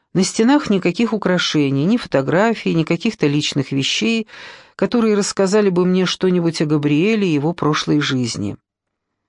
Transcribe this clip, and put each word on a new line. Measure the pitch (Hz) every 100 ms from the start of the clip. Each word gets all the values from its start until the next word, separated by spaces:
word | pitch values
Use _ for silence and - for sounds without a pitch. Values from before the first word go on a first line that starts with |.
| _
На | 165
стенах | 185 - 233 294 -
никаких | 196 175 175 226
украшений, | 214 185 180 - 156 143 135 160
ни | 233
фотографий, | - 143 135 160 226 214 190
ни | 165
каких-то | 156 170 226 - 147
личных | 147 147 143 131
вещей, | 139 131 - 220 226 220 - - - - -
которые | 196 240 226 208
рассказали | 202 - 196 214 202
бы | 180 180
мне | 185 180
что-нибудь | - 185 180 170 160
о | 156
Габриэле | 151 147 147 196 220 196
и |
его | 147 147
прошлой | 175 147 151 - 151
жизни. | 139 131 120 104 101 - _ _ _ _ _ _